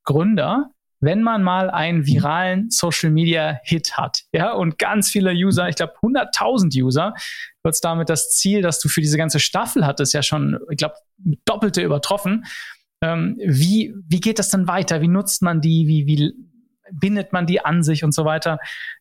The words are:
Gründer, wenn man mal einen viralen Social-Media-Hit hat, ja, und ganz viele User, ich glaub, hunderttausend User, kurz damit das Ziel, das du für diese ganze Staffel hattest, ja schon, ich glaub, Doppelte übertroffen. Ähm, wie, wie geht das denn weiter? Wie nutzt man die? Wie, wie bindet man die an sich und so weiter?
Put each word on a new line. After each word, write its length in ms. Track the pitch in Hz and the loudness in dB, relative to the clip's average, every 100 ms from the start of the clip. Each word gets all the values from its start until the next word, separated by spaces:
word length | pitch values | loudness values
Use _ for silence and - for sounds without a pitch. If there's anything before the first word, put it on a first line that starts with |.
Gründer, 680 | - 143 190 202 143 233 285 _ _ _ | 0 2 2 2 2 0 -2 _ _ _
wenn 200 | 139 196 | 0 2
man 200 | 226 220 | 2 2
mal 280 | 185 180 190 | 2 2 0
einen 360 | 170 160 170 143 | 0 0 0 2
viralen 640 | 151 143 165 185 185 226 | 2 2 0 0 0 -2
Social-Media-Hit 1300 | - 175 - 165 156 165 165 156 147 - 165 - - | 0 0 0 2 2 2 2 0 -4 -2 -2 -2 -6
hat, 280 | - - - | -6 -6 -4
ja, 200 | 160 190 | -2 0
und 260 | 208 170 - | 0 -2 -2
ganz 320 | - 214 196 | -2 0 0
viele 220 | 208 185 | 2 2
User, 340 | 175 190 175 180 | 2 2 2 0
ich 80 | - | -2
glaub, 180 | 165 - | -6 -4
hunderttausend 720 | 226 269 240 - 226 254 175 131 | -2 0 -2 -2 0 2 2 2
User, 380 | 127 131 190 214 - - - _ | 2 0 -2 -4 -12 -12 -16 _
kurz 180 | 165 156 | -4 -2
damit 300 | 170 165 165 | -2 -2 0
das 200 | 160 - | -2 0
Ziel, 300 | - 190 202 | 0 2 2
das 200 | 175 - | 0 0
du 80 | 147 | -2
für 120 | - | 0
diese 160 | 151 151 | 0 0
ganze 240 | 160 147 | 0 0
Staffel 460 | - 185 233 277 147 | 0 -2 -2 0 0
hattest, 260 | 139 139 | 0 0
ja 100 | 151 | 0
schon, 360 | 131 151 143 - - | 0 0 0 -2 -4
ich 80 | 151 | -4
glaub, 160 | 156 - _ _ 190 147 - | -4 -6 _ _ -4 -2 -2
Doppelte 340 | 214 208 175 | 0 0 0
übertroffen. 640 | 175 147 - 202 185 220 - - - - _ _ | 0 0 0 -2 -2 -4 -4 -14 -16 -20 _ _
Ähm, 360 | 165 165 170 226 | -2 0 -2 -2
wie, 520 | 196 135 165 214 214 208 165 | 0 2 4 2 0 -6 -4
wie 120 | 170 | -2
geht 180 | 214 220 | 0 0
das 120 | 190 | 0
denn 180 | 190 180 | 0 0
weiter? 320 | 185 180 165 | 0 0 0
Wie 80 | 170 | 2
nutzt 320 | 185 202 - | 0 0 -2
man 220 | 180 165 | 0 2
die? 240 | 160 165 156 | 2 4 4
Wie, 200 | 156 143 | 2 2
wie 280 | 151 151 - - _ _ _ - | 2 0 -2 -16 _ _ _ -18
bindet 400 | 165 190 208 190 | -4 -2 -2 -2
man 140 | 180 170 | -2 0
die 180 | 175 | 0
an 180 | 147 170 | 2 2
sich 220 | 156 151 | 2 2
und 80 | 156 | 0
so 140 | 147 156 | 0 0
weiter? 320 | 156 170 156 - - - - | 0 -2 -4 -6 -14 -14 -8